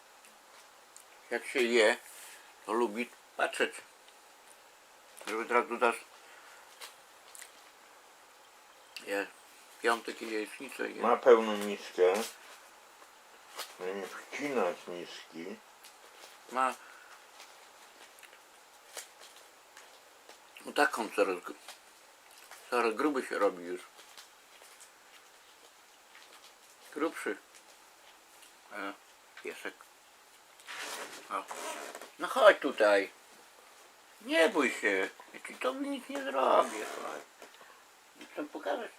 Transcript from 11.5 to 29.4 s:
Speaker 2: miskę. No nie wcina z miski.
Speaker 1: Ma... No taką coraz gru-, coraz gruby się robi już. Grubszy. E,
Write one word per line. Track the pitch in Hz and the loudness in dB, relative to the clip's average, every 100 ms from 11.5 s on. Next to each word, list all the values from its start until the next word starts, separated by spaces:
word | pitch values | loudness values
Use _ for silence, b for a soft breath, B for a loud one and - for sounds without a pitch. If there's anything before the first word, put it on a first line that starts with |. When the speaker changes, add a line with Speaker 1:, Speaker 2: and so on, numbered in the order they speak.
| 104 | -2
Speaker 2:
miskę. | 104 101 - - 90 101 113 - - - - - - - - - - - - - - - | -4 -6 -4 4 4 4 0 -10 -20 -20 -20 -20 -20 -20 -20 -20 -20 -20 -18 -14 -14 -10
No | 92 | -8
nie | 98 92 | -6 -8
wcina | - - - 143 127 90 | -10 -12 -8 -2 0 0
z | 87 - | -2 -8
miski. | 87 82 - - 82 90 107 - - - - - - - - - | -10 -10 -14 -14 -12 -12 -12 -18 -20 -20 -20 -20 -20 -20 -20 -8
Speaker 1:
Ma... | 123 131 123 B B B B - - - - - - - - - - - - - - - - - - - - - - - - - - - - - - - - - - 117 | -2 -2 -2 B B B B -20 -20 -20 -20 -20 -20 -20 -20 -20 -20 -20 -20 -20 -20 -20 -20 -20 -16 -16 -18 -20 -20 -20 -20 -20 -20 -20 -20 -20 -20 -20 -20 -20 -18 -4
No | |
taką | 139 147 117 101 | 2 2 2 -2
coraz | - 95 90 | 0 0 0
gru-, | - - - - - - - - - - - - - | -8 -16 -18 -20 -20 -20 -20 -20 -20 -20 -20 -20 -2
coraz | 123 117 107 | 2 2 2
gruby | 147 135 - | 0 0 -2
się | - | 2
robi | 98 90 | 2 2
już. | 87 90 - - - - - - - - - - - - - - - - - - - - - - - - - - - - - - - | -6 -8 -10 -20 -20 -20 -20 -20 -20 -20 -20 -20 -20 -20 -20 -20 -20 -20 -20 -20 -20 -20 -20 -20 -20 -20 -20 -20 -20 -20 -20 -20 -16
Grubszy. | 147 160 - 123 95 - - - - - - - - - - - - - | -4 -4 -2 -6 -6 -10 -20 -20 -20 -20 -20 -20 -20 -20 -20 -20 -20 -16
E, | 104 98 101 - - - - | -10 -10 -10 -18 -20 -20 -16